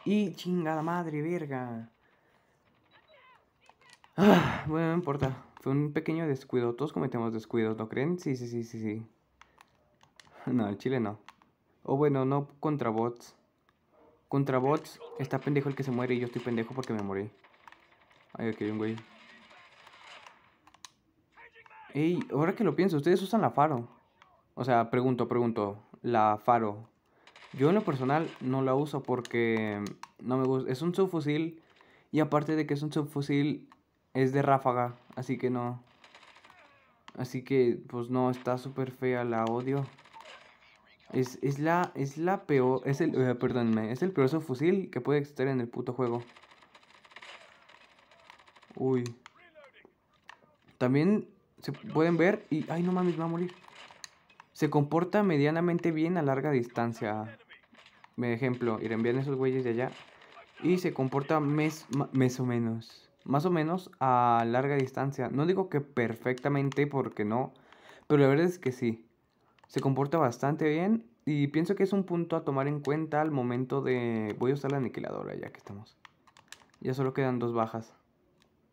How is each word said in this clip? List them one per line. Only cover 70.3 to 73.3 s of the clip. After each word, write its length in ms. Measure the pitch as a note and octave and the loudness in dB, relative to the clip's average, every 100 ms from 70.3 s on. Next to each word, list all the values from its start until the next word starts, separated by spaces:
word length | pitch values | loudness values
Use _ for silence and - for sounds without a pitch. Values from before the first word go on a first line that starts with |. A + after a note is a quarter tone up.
| - C#3 D3+ D#3 | 2 -2 0 0
bien 380 | D#3 G3 A3+ - _ | 2 2 0 -4 _
y 240 | - D3 C#3+ | -2 0 0
pienso 280 | D#3 F3 G3 | 0 0 2
que 80 | |
es 100 | F#3+ | 2
un 100 | G3 | 0
punto 320 | F#3 E3+ E3+ E3 | 0 -2 -2 -2
a 80 | |
tomar 240 | D#3+ C3+ C#3+ | -2 0 0
en 140 | D3 | -2
cuenta 400 | C#3+ D3+ D#3 D3+ | -2 -2 0 0
al 100 | D#3 | 0